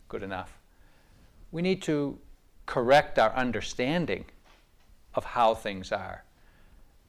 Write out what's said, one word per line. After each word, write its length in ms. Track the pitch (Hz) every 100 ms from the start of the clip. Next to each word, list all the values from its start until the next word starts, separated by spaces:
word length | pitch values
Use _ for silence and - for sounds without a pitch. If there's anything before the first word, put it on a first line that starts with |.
| -
good 160 | 113
enough. 360 | 98 95 90 - _ - - - - - - - -
We 100 | 165
need 200 | 180 185
to 340 | - 151 143 - - - - - -
correct 540 | - 120 143 147 -
our 140 | 110 -
understanding 880 | 127 110 - - 127 170 151 90 - - - - _ _ _ - -
of 120 | - -
how 280 | - 117
things 380 | 113 107 98 92
are. 320 | 101 92 92 - _ - - - - - -